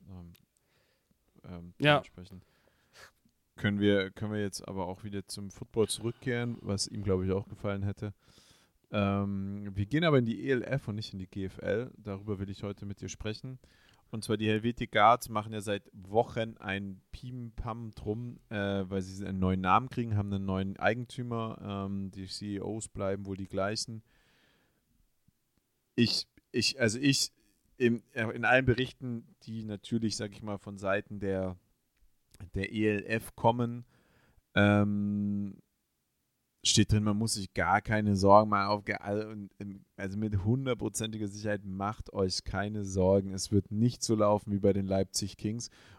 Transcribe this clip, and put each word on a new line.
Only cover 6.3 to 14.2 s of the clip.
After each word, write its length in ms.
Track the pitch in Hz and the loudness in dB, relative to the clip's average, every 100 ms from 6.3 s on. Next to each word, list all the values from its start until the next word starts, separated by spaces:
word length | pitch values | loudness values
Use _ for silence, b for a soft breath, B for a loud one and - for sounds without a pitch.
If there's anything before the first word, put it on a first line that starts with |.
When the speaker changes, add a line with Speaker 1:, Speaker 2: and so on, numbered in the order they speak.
| 120 120 117 | -4 -4 -6
Speaker 1:
was 260 | - 98 - | -4 -4 -4
ihm, 160 | 110 | -4
glaub 220 | 98 92 | 0 0
ich, 80 | 92 | 2
auch 160 | 95 - | -2 -4
gefallen 340 | 101 104 98 | -8 -6 -4
hätte. 320 | 101 - 104 - b b b b b b _ | -4 -6 -10 -12 b b b b b b _
Ähm, 760 | 208 196 202 196 196 98 202 101 | 0 2 2 0 -2 -6 -8 -8
wir 120 | 98 101 | -6 -2
gehen 180 | 151 | 2
aber 140 | 170 135 | 6 6
in 80 | 117 | 4
die 180 | 98 | -2
E 60 | 135 | 0
L 120 | 127 | 0
F 240 | - 135 - | 0 -4 -4
und 80 | |
nicht 180 | 104 - | -8 -8
in 60 | 95 | -10
die 80 | 92 | -10
G 180 | 101 92 | -6 -6
F 120 | - | -6
L. 320 | 92 107 127 - | -2 -2 -2 -12
Darüber 420 | 104 98 104 95 | -10 -10 -6 -6
will 120 | 98 | -6
ich 120 | 98 | -6
heute 240 | 101 98 101 | -8 -8 -10
mit 140 | 98 | -10
dir 80 | 92 | -12
sprechen. 500 | - 110 107 131 131 b b b b _ | -8 -8 -8 -12 -16 b b b b _
Und 120 | 110 | -10